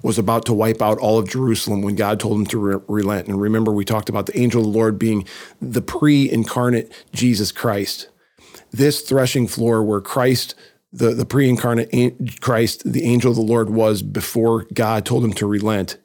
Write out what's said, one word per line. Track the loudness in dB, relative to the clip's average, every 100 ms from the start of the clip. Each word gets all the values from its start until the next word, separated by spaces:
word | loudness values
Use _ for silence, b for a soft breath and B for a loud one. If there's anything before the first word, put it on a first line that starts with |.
was | 0 0
about | 0 0 0
to |
wipe | 0 2 2
out | 0 2
all | 2 2
of | 0
Jerusalem | -2 0 0 -2 -2
when | -2 -2
God | 0 0
told | -2 -2
him | -2
to | -2
re-, | -2 -4 -2
relent. | -2 0 -2 -2
And | -2
remember, | 0 2 2
we | 0
talked | 0 -2 -2
about | -4 -4
the | 0
angel | 0 2
of | 0
the | 2
Lord | 0 2
being | 0 0 -4 B B B
the | -6 -6
pre-incarnate | -6 0 4 4 4 0 -2 0 0 0 -4 B B
Jesus | -2 0 2 -2
Christ. | -2 -2 -2 -4 -8 -14 _ B B B B B
This | 2 2 2
threshing | 0 0 2 0 -2
floor | 0 2 2
where | 2 -2
Christ, | -2 0 2 2 -2 -14 b b _
the, | -2 0
the | 0 -2
pre-incarnate | 2 2 2 0 0 0
an-, | 2 2 0 -8 -4
Christ, | 0 2 2 -2 -4
the | -2
angel | 2 2 2
of | 2
the |
Lord | 2 2 2
was | 2 2 0
before | -4 -6 -4 0 2 0 -2
God | -2 0 0 0
told | 0 0
him |
to | 0 -2
relent | 0 0 -2 -4 -8